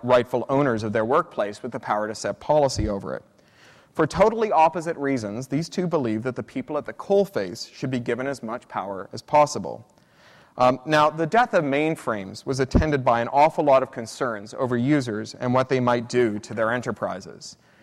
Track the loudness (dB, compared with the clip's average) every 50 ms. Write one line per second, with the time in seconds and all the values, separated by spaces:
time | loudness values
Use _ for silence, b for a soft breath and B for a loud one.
0 | 2 4 4 4 4 2 -2 -4 -2 0 2 2 2 2 0 0 -2 -2 0 0
1 | 0 2 2 2 2 0 -4 -4 -4 -4 -4 -10 -12 -10 -10 -8 -4 -2 -2 -2
2 | -2 -4 -6 -6 -6 -6 -6 -6 -2 2 2 4 4 2 0 -2 -2 -2 -2 -4
3 | -6 -8 -10 -10 -12 _ _ b b b b b b b b b b b b 0
4 | 0 0 4 4 4 4 4 0 -2 2 4 4 4 4 2 -2 -6 -6 -6 -4
5 | -2 -2 -2 -2 -2 -6 -6 -8 -6 -4 -4 -4 -4 -4 -4 -4 -2 0 0 0
6 | 0 0 -2 -2 -4 -6 -6 -6 -10 -8 -10 -10 -8 -6 -6 -6 -6 -8 -12 -14
7 | -2 2 2 2 2 2 -2 -4 -4 -4 -8 -10 -12 -16 -10 -8 -6 -4 -4 -4
8 | -2 -4 -4 -4 -4 -6 -6 -8 -8 -10 -10 -10 -12 _ -8 -8 -8 -6 -8 -10
9 | -12 -12 -14 -16 -8 2 4 4 4 4 0 -6 -8 -8 -10 -12 -16 _ _ b
10 | b b b b b b b b b b b 2 4 4 4 2 -2 0 4 4
11 | 4 4 2 0 -4 2 2 2 2 4 2 0 2 2 0 0 0 0 -2 -4
12 | -4 -4 -4 -4 -4 -10 -12 -12 -6 -6 -2 -2 -2 2 2 2 2 4 0 0
13 | 2 2 2 2 0 0 4 4 4 4 4 2 4 6 6 6 4 2 -6 -10
14 | -10 -10 -6 -4 -4 -4 -4 -6 -10 -12 -6 -4 -2 0 0 0 2 2 2 2
15 | 2 -2 -6 -6 -8 -10 -10 -6 -2 2 2 2 2 2 0 2 2 2 2 0
16 | -2 0 2 2 2 2 0 -4 -8 -8 -4 -2 0 0 0 -2 -4 -6 -6 -4
17 | -6 -6 -6 -8 -12 -16 -18 -18 -18 -20 -20 b b b b b